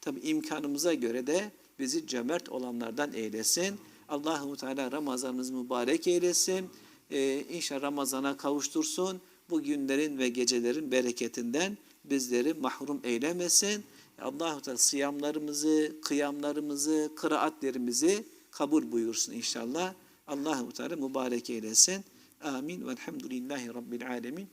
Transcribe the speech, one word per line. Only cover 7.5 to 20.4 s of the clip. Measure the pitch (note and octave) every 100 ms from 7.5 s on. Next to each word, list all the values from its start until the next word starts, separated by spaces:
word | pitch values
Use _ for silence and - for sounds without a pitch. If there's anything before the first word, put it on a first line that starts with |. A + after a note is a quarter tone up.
| E3+ - C#3
Ramazan'a | C#3+ C#3+ C3+ C3 C#3 C#3
kavuştursun. | C#3+ C#3+ C3 D#3+ D3+ - F#3 F#3 - - -
Bu | E3
günlerin | C#3+ D3 C3+ C3+ D3+ C3+
ve | B2+
gecelerin | A#2+ B2 B2 A#2+ C#3+ D3+
bereketinden | B2+ B2 A#2+ A#2 - A#2+ C3+ F#3 G3+ - -
bizleri | A2 C#3 B2 A#2+ C3+
mahrum | D#3+ B2+ - C#3 C#3+
eylemesin. | B2 A#2 C#3+ F3 F3 - G3+ G#3 G#3 - - -
Allahu | B2 C#3 E3 D3
Teala | C3+ B2
sıyamlarımızı, | - C#3+ C#3 C#3+ C#3+ D3+ D3+ D3 D#3 D#3 D3+ D#3
kıyamlarımızı, | - C#3+ C#3+ C#3+ D3 D3 D3 C#3+ D3+ D#3 D3+ D3+
kıraatlerimizi | D#3+ D3+ D3+ - C3+ C3 A#2+ A#2+ D#3+ G#3 A3+ - -
kabul | - C#3+ D#3 A#2+
buyursun | A#2+ A2+ A2 -
inşallah. | A2+ A#2+ B2 A#2 D3 F#3 F#3 - - -
Allahu | C#3+